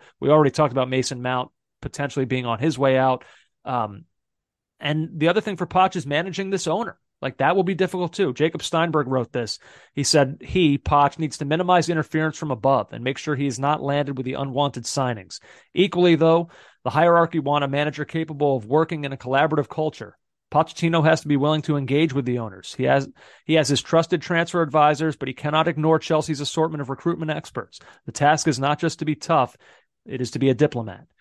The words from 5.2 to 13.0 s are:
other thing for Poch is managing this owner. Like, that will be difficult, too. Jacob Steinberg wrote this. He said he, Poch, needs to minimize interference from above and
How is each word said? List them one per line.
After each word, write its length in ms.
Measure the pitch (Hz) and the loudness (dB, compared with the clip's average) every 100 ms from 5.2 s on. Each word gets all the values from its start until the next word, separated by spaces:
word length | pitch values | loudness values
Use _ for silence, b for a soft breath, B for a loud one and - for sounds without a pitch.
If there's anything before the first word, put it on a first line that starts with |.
| 160 | 0
other 120 | 190 | 2
thing 160 | 220 185 | -2 -6
for 80 | 175 | -2
Poch 300 | 185 190 180 | 2 2 0
is 100 | 135 | -4
managing 440 | 147 190 185 190 | -4 -4 -6 -4
this 180 | 196 - | -4 -2
owner. 320 | 180 233 - _ _ | -4 -4 -12 _ _
Like, 160 | 131 - | -8 0
that 180 | 156 190 | 2 2
will 80 | |
be 100 | 180 | 0
difficult, 400 | 175 185 185 170 | 0 -2 -2 -4
too. 200 | - 175 | -2 -2
Jacob 280 | 123 160 160 | 2 0 0
Steinberg 460 | - 165 170 156 131 | -4 0 0 0 0
wrote 240 | 131 117 | -2 -2
this. 260 | 123 113 - B B B | -6 -6 -10 B B B
He 100 | - | -4
said 340 | 139 151 135 147 | 2 4 4 0
he, 360 | - 185 160 143 | -4 2 4 2
Poch, 400 | - 147 147 - | 2 4 4 2
needs 220 | 156 - | -6 -6
to 60 | 143 | -4
minimize 440 | 160 180 180 170 | -2 2 2 2
interference 480 | 160 - 156 156 - | -2 -2 -2 -2 -4
from 140 | 156 | -6
above 420 | 120 135 131 101 | 0 2 2 0
and 100 | 117 | -6